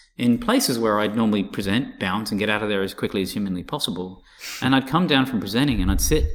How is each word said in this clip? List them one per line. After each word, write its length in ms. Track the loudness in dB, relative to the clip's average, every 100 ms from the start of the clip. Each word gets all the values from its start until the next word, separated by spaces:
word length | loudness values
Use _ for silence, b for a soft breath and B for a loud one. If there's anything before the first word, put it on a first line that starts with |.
| b -2
in 200 | 2 2
places 400 | 2 0 2 0
where 220 | 2 2
I'd 160 | 2 2
normally 280 | 2 2
present, 560 | -2 -4 0 0 -2 -4
bounce, 300 | -4 -2 -2
and 100 | -2
get 100 | 0
out 120 | 0
of 80 | 0
there 120 | 0
as 100 | -2
quickly 280 | -4 -2 -2
as 100 | -2
humanly 320 | -2 -4 -4
possible. 580 | -6 -4 -4 -4 -8 -12 B B B B
And 140 | 2 2
I'd 120 | 2
come 200 | 0 2
down 180 | 2 2
from 120 | -2
presenting 420 | -2 0 0 2
and 80 | 2
I'd 120 | 2
sit 240 | 2 2 2